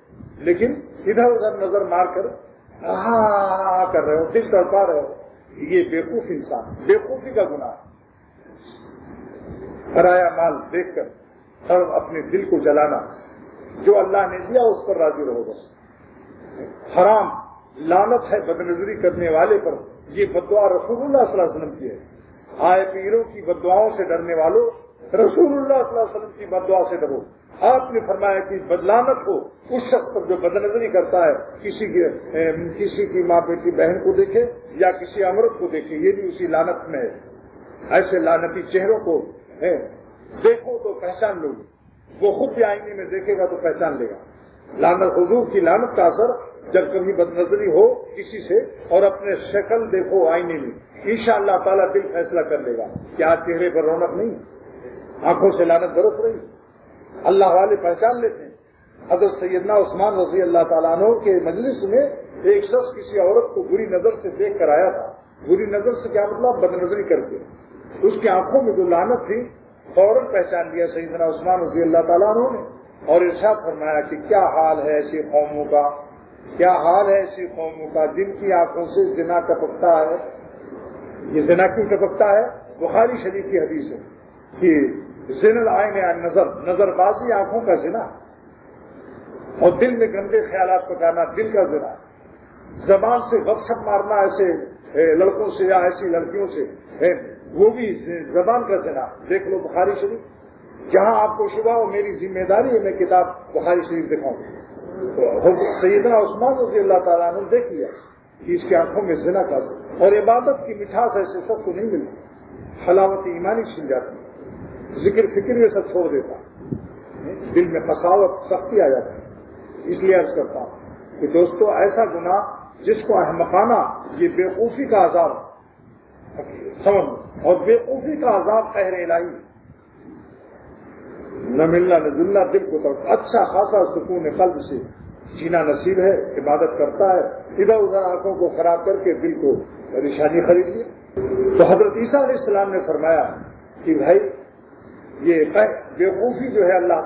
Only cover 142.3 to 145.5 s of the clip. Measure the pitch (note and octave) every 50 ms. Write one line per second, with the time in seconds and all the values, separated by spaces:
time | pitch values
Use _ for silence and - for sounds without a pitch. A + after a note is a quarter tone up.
142.3 | B3+ - - G#3+ G3+ G3 G3 G3 F#3+ F3+ D#3 D#3+ D3+ D3 D3+ D#3+ E3 D3+ C#3 -
143.3 | - - - - - - - - - - - - D#3 - C3+ D3 F3+ G#3 G#3 -
144.3 | - - - - - - - - - - - - - - - - - - - E3
145.3 | E3+ D#3+ D3+ -